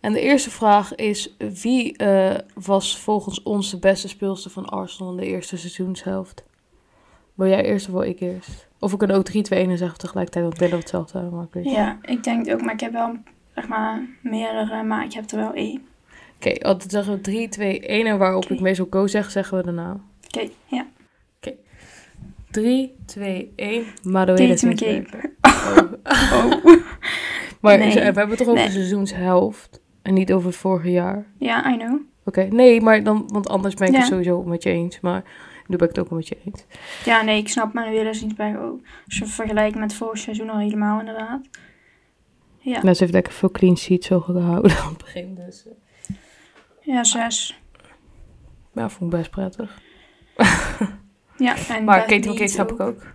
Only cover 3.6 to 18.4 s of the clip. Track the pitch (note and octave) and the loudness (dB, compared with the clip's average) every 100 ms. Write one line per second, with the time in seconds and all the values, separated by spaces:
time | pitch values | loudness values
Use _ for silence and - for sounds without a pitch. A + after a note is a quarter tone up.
3.6 | G3 F3+ F#3+ G3 G3 - G3 F#3+ - - | -4 0 2 2 -4 -8 -6 -6 -10 -14
4.6 | - G3+ F#3 - F#3 F3+ F#3+ F#3 F3 F#3 | -10 -8 -10 -12 -12 -8 -6 -6 -8 -12
5.6 | E3+ - F#3 F#3 - F#3+ F#3 - - _ | -12 -8 -8 -6 -6 -8 -8 -16 -20 _
6.6 | _ _ _ _ _ _ _ - F#3+ F#3+ | _ _ _ _ _ _ _ -2 2 2
7.6 | G3 G#3 G3 F#3 F#3+ F3+ F3+ F3+ - - | 2 -2 -2 -4 -4 -4 -8 -8 -14 -20
8.6 | _ _ G3 F#3+ G3+ G3 F#3+ G#3+ G#3 F#3+ | _ _ -6 -2 2 2 2 -2 0 0
9.6 | F#3 F3+ F3 E3 F3+ G3 F3 - E3+ E3+ | 0 0 -4 -6 -10 -6 -4 -2 -4 0
10.6 | F3 E3+ E3+ F3+ E3 F#3 F3 F3 E3+ F3 | 0 0 -4 -6 -6 -8 -8 -10 -10 -8
11.6 | F3 A#3+ G#3 G#3 - B3 A#3+ A#3 A#3 - | -4 0 -2 -4 -6 -6 -2 -4 -2 -2
12.6 | A#3 A3 A#3 A#3 A#3 A#3 - _ _ - | -2 -6 -6 -4 -6 -6 -16 _ _ -14
13.6 | - A3 A3 A3 B3+ - B3 A3 A3+ A3 | -8 -6 -4 -6 -10 -12 -8 -6 -6 -4
14.6 | G#3+ A3 A3 G#3+ - A3 G#3+ G#3+ A3 - | -6 -4 -4 -4 -6 -10 -10 -6 -6 -6
15.6 | G#3+ C4+ - _ _ - - _ - - | -6 -8 -16 _ _ -20 -20 _ -4 -2
16.6 | - F#3 F#3 G3+ G3 G3 G3+ G#3+ A3+ - | 0 0 0 -4 -4 -6 -4 -4 -6 -4
17.6 | G3+ F#3+ - G#3+ A3+ G#3 F#3 F#3 | -4 -4 -2 -2 0 2 2 2